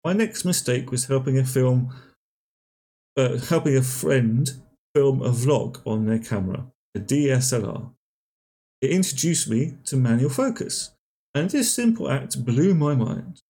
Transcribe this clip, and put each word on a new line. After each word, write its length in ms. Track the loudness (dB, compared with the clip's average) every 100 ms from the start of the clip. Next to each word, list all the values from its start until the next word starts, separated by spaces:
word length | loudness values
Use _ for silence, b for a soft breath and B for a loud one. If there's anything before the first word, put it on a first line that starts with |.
My 120 | 0
next 320 | 0 0 -2 -2
mistake 440 | -2 0 -2 -2
was 140 | -6
helping 340 | 0 0 2 0
a 60 |
film, 500 | 2 2 4 2 0 B B B _ _ _ _ _ _ _ _ _ -2
uh, 180 | 0 0
helping 400 | 0 0 2 2
a 60 |
friend 680 | 0 -2 0 2 2 2 0 -4 -20 _ _
film 260 | 2 2 2
a 80 | 0
vlog 540 | 0 2 0 -2 -8
on 220 | -4 -2 0
their 120 | -2
camera, 460 | -2 -4 -4 -6 -10 _ _
a 40 | -10
D 320 | -2 0 2
S 220 | 2 0
L 160 | -2 -4
R. 220 | -8 -12 _ _ _ _ _ _ _ _ _
It 120 | 0
introduced 580 | 0 0 0 0 0 0
me 240 | -2 -2 -6
to 120 | -4 0
manual 320 | 2 2 2
focus, 600 | 0 -2 -2 -6 -8 -10 _ _ _ _
and 160 | -4 0
this 240 | 0 0
simple 360 | 2 2 2 -2
act 360 | -2 -2 -6 0
blew 280 | 2 4
my 200 | 4 2
mind. 480 | 2 0 -4 -10 -18